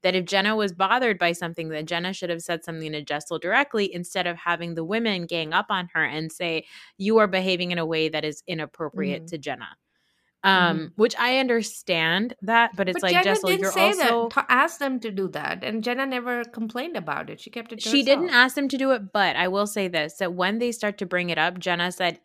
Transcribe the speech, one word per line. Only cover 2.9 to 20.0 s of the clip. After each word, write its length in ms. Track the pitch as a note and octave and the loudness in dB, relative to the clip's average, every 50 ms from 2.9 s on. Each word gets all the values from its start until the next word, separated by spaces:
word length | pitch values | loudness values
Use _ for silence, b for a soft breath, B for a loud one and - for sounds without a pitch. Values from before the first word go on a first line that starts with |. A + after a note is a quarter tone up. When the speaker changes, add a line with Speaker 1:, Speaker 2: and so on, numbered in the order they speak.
| D#3 | -8
Speaker 1:
to 100 | D3+ D3 | -8 -6
Jessel 340 | - D3 D3 - - E3+ | -4 -6 -6 -4 -6 -8
directly 560 | D#3 - F3 G#3 B3+ C#4 C#4 - A3 G3+ F#3 - | -6 -2 0 2 0 0 0 0 -2 -2 0 -2
instead 320 | F3 F3 - - F#3+ F3 | -8 -10 -6 -4 -2 -2
of 120 | F3 E3+ | -2 -4
having 360 | E3 - F3 E3+ E3 E3+ E3+ E3+ | -4 -2 -2 -2 -2 -2 -6 -6
the 80 | E3 E3 | -6 -4
women 400 | E3 G#3 A3+ A#3 A3+ G3+ F3+ E3+ | -2 -2 0 0 0 -2 -2 -4
gang 260 | E3 E3+ E3 D#3+ D#3 E3 | -4 -4 -4 -4 0 0
up 140 | F#3 G#3+ - | -2 0 0
on 200 | G#3+ F#3 F3+ F3 _ | -2 -4 -4 -2 _
her 100 | D#3+ D#3 | 0 0
and 280 | C3 C3 D#3 D#3+ D#3+ | 0 -2 -4 -6 -6
say, 340 | - - F3+ E3+ E3 D#3 B B B B B B B | -8 -6 -4 -4 -4 -4 B B B B B B B
"You 200 | B F#3+ G#3 A3 A3 | B 0 0 2 2
are 80 | G#3+ | 2
behaving 440 | G3+ F#3 F#3 F#3 F#3+ F#3 F3 F3+ F3 | 2 2 0 2 2 0 0 0 -2
in 60 | F3+ | -2
a 80 | F3 E3 | -2 -2
way 240 | D#3+ E3 D#3+ D#3+ D#3+ | -2 0 0 0 0
that 160 | D#3+ D3+ D3+ | 0 -2 -4
is 160 | D3+ D3 - _ | -4 -6 -8 _
inappropriate 760 | - F3 D#3+ D3+ C#3+ _ - E3 D3 - F#3 F#3+ F#3+ F3+ E3+ D#3+ | -8 -6 -6 -6 -8 _ -8 -8 -8 -4 -4 -4 -4 -4 -6 -8
Speaker 2:
Mm-hmm. 40 | |
Speaker 1:
to 100 | E3 E3+ | -10 -12
Jenna." 300 | D#3 C#3 D3 C3 A#2+ A2+ - - _ _ _ _ _ _ _ _ _ _ _ _ _ - | -8 -6 -8 -8 -8 -10 -16 -16 _ _ _ _ _ _ _ _ _ _ _ _ _ 4
Um, 340 | G3 F#3+ F#3 F3+ E3+ - | 4 6 6 6 4 4
Speaker 2:
Mm-hmm. 80 | - D#3+ - _ - | 0 -4 -6 _ 4
Speaker 1:
which 140 | G#3+ B3 - | 4 4 4
I 220 | - A#3+ B3 B3+ C4 | 2 0 2 2 2
understand 960 | C4+ B3 A#3+ A#3 G#3 A3 - - - - F3+ E3 D#3+ D#3+ E3+ F#3+ G#3+ B3 - _ G3 | 2 2 2 0 0 -2 -8 -12 -2 -2 0 2 2 2 2 2 0 -2 -6 _ -4
that, 320 | F#3+ A3+ A#3 A#3 A3+ - | 2 4 4 4 4 2
but 120 | F3+ A#3 | -2 0
it's 100 | G3+ F3+ | 0 0
Speaker 2:
But 40 | F3 G3 | 0 2
Speaker 1:
like, 80 | F#3 F3 | 4 4
Speaker 2:
Jenna 100 | F3 F#3 | 4 4
Speaker 1:
Jessel, 260 | G3 - - F#3+ F#3 | 4 2 2 2 2
Speaker 2:
didn't 120 | F#3 F#3 F#3 | 2 2 2
Speaker 1:
you're 80 | F#3+ | 0
Speaker 2:
say 160 | - F#4 F#4 | 2 4 4
Speaker 1:
also 420 | G4 G#4 F#4 D4+ A#3+ A#3 A#3 A#3 A#3 | 4 4 4 4 2 4 2 0 0
Speaker 2:
that, 160 | - C#4 - | 0 -2 2
to 60 | - | 4
ask 260 | B3+ B3+ C#4+ E4 - | 4 4 4 2 0
them 220 | - C#4+ C4+ C4 B3 | -2 -4 -2 -2 -2
to 100 | G#3+ A3+ | -4 -4
do 180 | G3 F#3+ F#3+ F3+ | -4 -2 -4 -4
that, 340 | - D3+ D3 C#3+ E3 F#3 G#3 | -4 -4 -4 -4 -4 -4 -4
and 200 | - G#3+ A3+ G#3+ | -4 -4 -4 -2
Jenna 220 | A#3+ B3 C4 C4+ | -2 -2 -2 -2
never 380 | C4+ C4 B3 A#3+ B3 B3 A#3+ A#3 | -2 -2 -4 -4 -4 -4 -4 -6
complained 520 | A#3+ - A#3 A3+ A3 - B3 C4+ E4+ E4+ | -8 -6 -8 -8 -6 -6 -6 -8 -6 -6
about 360 | A3 F3 D#3 C#3+ C#3+ D#3+ - | -6 -6 -4 -6 -6 -6 -8
it. 80 | D#3 - | -12 -16
She 80 | - - | -16 -14
kept 240 | - A#3+ A3+ - A#3 | -14 -14 -12 -12 -12
it 60 | G#3+ | -8
to 100 | - A3 | -4 2
Speaker 1:
She 140 | B3+ C#4 C4 | 2 4 6
didn't 220 | B3 C#4 D4 E4+ | 6 4 4 4
Speaker 2:
herself. 180 | F4+ C#4+ A#3+ B3 | 4 6 6 6
Speaker 1:
ask 100 | C4 - | 6 4
them 120 | D4 C#4 | 0 -2
to 100 | C4 C#4+ | -2 0
do 140 | B3+ C4+ C4+ | 0 2 2
it, 200 | C4 A3+ G3+ F#3+ | 2 2 0 -2
but 240 | _ G#3+ G3 F3 C3+ | _ 2 2 2 2
I 120 | C#3+ F3 | 2 0
will 180 | F#3 F#3 G3 G#3 | 0 2 0 0
say 220 | G3+ G#3 G#3+ G3 | 0 0 -2 -2
this, 300 | F#3 F3 D#3+ | 0 0 -2